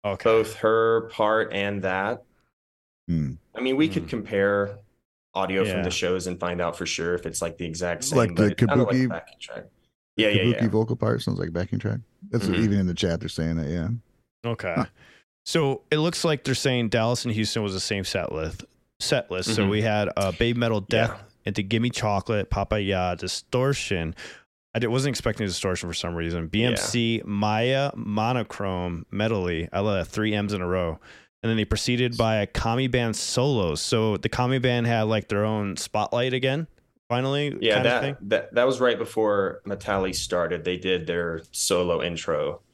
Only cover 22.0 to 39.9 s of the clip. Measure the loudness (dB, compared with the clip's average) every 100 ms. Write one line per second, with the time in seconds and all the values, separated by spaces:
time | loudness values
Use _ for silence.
22 | 0 0 0 -2 0 -2 0 -2 0 0
23 | 0 -2 -6 -8 -2 0 2 0 -2 -2
24 | -2 -6 -14 -18 _ _ _ -2 2 2
25 | 0 0 -2 -2 -4 -2 -2 -2 -4 -6
26 | -6 -4 -4 -4 -2 0 2 0 0 0
27 | 2 0 -2 0 2 2 2 0 -2 -4
28 | -4 0 0 0 -4 -6 -4 -2 -4 -6
29 | -6 -2 0 0 0 -2 -2 -2 0 0
30 | -2 -2 0 0 0 -2 0 0 -2 -6
31 | -14 -20 _ _ -2 0 0 -2 0 0
32 | 0 2 2 2 0 -2 0 0 2 2
33 | 0 -2 -2 0 2 2 0 -2 0 2
34 | 2 0 -2 0 0 2 2 2 2 2
35 | 2 0 0 0 0 0 -2 -4 -4 -2
36 | 0 0 0 0 0 0 -4 _ _ _
37 | _ -2 0 0 -2 0 2 4 4 2
38 | 0 -6 0 0 2 2 2 4 2 2
39 | -2 0 2 2 0 -4 -8 -6 0